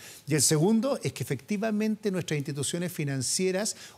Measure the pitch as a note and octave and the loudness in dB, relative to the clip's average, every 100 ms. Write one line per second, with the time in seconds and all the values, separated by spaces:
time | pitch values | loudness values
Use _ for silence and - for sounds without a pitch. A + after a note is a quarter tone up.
0 | - - - D3+ - D#3 F3+ A3+ C4 B3+ | -16 -12 -2 2 4 4 6 4 2 0
1 | C#3 - B2+ C#3 - G#3 A3 G#3 A3 G#3+ | -2 -4 -4 -6 -4 -2 0 0 0 0
2 | G#3 F#3 E3 D3+ C#3 C#3+ C3+ F3 F3 - | -2 -2 -2 -2 -2 -4 -4 -4 -4 -4
3 | C#3+ C3+ B2+ - F#3 F#3 G#3+ - - | -2 -2 -2 0 0 0 -2 -6 -12